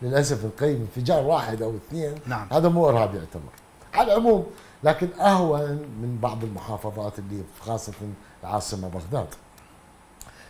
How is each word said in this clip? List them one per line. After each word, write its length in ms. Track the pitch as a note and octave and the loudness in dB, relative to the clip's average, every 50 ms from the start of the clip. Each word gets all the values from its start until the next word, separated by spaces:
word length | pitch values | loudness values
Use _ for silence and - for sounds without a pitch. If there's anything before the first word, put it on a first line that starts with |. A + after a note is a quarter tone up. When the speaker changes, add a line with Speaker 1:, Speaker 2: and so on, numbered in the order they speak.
| B2+ | -6
Speaker 1:
للأسف 420 | B2 A#2+ C#3 C#3+ C#3 C#3+ A2 G#2 | 0 2 2 2 2 0 -2 -2
نقيم 360 | A2 - - C#3 D3+ D3+ A#2+ | -6 -2 0 0 2 2 0
انفجار 420 | A2+ G2+ - B2+ B2 C3 F3+ D3+ C3 | -2 -4 -4 -4 0 2 2 2 4
واحد 400 | C#3 E3 D3 A#2 A2+ A2+ A2 A2+ | 4 2 2 2 -2 -4 -4 -4
أو 140 | A2 A2+ | -4 -4
اثنين. 380 | G#2 - - C#3+ E3 D#3 D3 D3 D3+ - | -6 -10 -10 -8 -6 -6 -6 -6 -8 -8
Speaker 2:
نعم. 220 | B2 B2+ A2 G#2 G2 B2 | -6 -6 -6 -4 2 2
Speaker 1:
هذا 160 | D#3 D#3+ F3 | 4 4 6
مو 200 | E3+ E3+ E3 D3 | 6 6 6 6
إرهاب 260 | B2 A#2 A2 G2 G2 | 6 6 4 2 0
يعتبر. 380 | G2 D#2+ - - F2 C#2+ C#2 - - - - - - - - - | -6 -8 -10 -12 -14 -14 -14 -18 -20 -20 -20 -20 -20 -20 -4 2
على 180 | - A#3+ A#3 G3+ | 2 4 4 4
العموم، 340 | A3+ A3+ A#3+ A3 F#3+ - - - - - - - - - | 4 6 6 6 4 4 -2 -10 -16 -20 -20 -16 0 2
لكن 360 | D3+ D#3 - F3+ F3 - - | 2 2 2 0 -4 -2 2
أهون 500 | F3 G3+ G3 F#3 F3+ D#3+ D3 D3 D3 D3 C#3+ | 4 4 6 6 4 4 2 0 0 -2 -4
من 460 | D3 D3+ C#3 A2+ G#2+ A#2 B2 A#2+ A2+ A#2 | -6 -6 -10 -10 -8 -6 -6 -4 -2 -2
بعض 220 | B2 A2 A2+ A2+ | -2 -2 -4 -6
المحافظات 760 | A2 G2+ F#2+ - - A2 G2+ - A2 G2+ G#2+ G#2 G#2 - G#2+ | -6 -8 -8 -8 -8 -8 -6 -6 -8 -6 -6 -6 -6 -6 -8
اللي 240 | G2 G2 G#2 G2+ F2+ - - - | -10 -8 -8 -10 -10 -12 -16 -14
خاصة 320 | - A2 A2+ A2 - G#2+ G2 G2 G#2 G#2 G2 - - - - - - | -6 -6 -4 -4 -4 -8 -12 -10 -10 -10 -12 -12 -16 -20 -20 -16 -8
العاصمة 460 | F#2+ G#2 G#2 - - A2 F#2+ F#2 F#2 | -4 -4 -4 -4 -4 -6 -8 -8 -8
بغداد. 400 | F2 F#2 E2 F2 C3 C3+ F2+ - - - - - - - - - - - - - - _ - _ _ _ - - - - - - | -8 -10 -8 -6 -4 -4 -4 -6 -10 -18 -20 -20 -20 -20 -20 -20 -20 -20 -20 -20 -20 _ -20 _ _ _ -20 -20 -20 -20 -20 -20